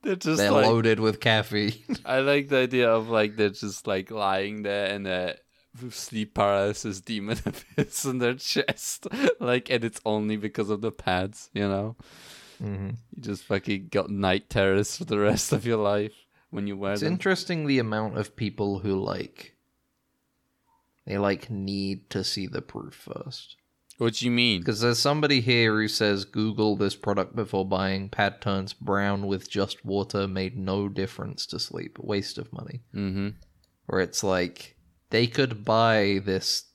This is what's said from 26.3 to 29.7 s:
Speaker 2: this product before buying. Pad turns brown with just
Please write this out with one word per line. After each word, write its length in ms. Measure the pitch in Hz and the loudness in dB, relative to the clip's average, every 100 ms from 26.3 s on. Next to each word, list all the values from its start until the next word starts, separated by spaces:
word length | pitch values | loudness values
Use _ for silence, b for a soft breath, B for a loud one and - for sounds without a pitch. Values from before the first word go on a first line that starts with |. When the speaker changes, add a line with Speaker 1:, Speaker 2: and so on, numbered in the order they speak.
| 110 107 104 107 98 | -2 -2 2 2 2
Speaker 2:
this 200 | 101 - | 0 -2
product 400 | - 101 92 117 | -2 -2 -2 -4
before 300 | 104 98 95 | -2 -2 0
buying. 420 | 95 95 95 98 | 0 0 -2 -4
Pad 320 | - 101 101 | 0 0 0
turns 320 | 107 98 95 | -2 -2 -4
brown 540 | - - 98 101 101 101 | -8 0 2 2 0 -2
with 220 | 98 - | -4 -4
just 360 | 98 98 | -2 -2